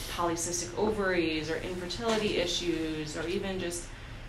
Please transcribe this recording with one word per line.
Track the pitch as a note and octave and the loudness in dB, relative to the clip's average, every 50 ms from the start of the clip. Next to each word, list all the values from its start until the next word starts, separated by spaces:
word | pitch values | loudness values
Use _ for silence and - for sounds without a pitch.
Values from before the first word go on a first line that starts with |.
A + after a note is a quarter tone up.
| - - | -8 -6
polycystic | - - F3 E3+ E3 E3 - F3 F3 - - - - - | -2 0 2 2 2 0 0 0 -2 -2 -2 -2 0 2
ovaries | G#3 A3 G#3 G3+ G3 F#3 F3+ E3+ E3 D#3+ D#3 D#3 D3+ D#3 | 2 2 2 2 2 4 4 4 4 4 2 0 0 0
or | D#3+ | -2
infertility | - - F3+ F3+ F3+ F3+ F3+ G3+ G#3+ A#3 A3+ A3 G#3 G3+ G3 - | -2 -2 -4 -4 -4 -4 -4 -4 -2 2 2 4 4 4 4 2
issues | F3 F3 F3 F3 - F3+ E3+ D#3+ D#3+ D#3+ D#3 D#3 D#3 D3+ D3+ D#3+ | 2 2 2 0 0 2 2 2 2 0 0 -2 -2 -4 -4 -4
or | E3 D#3 | -2 -2
even | E3+ F#3 G3 F#3 G3 F#3+ F3+ | 0 0 0 0 -2 -2 -2
just | E3+ E3+ E3+ - - - - - - - - - - | -2 -2 -4 -4 -6 -8 -10 -12 -12 -12 -10 -10 -6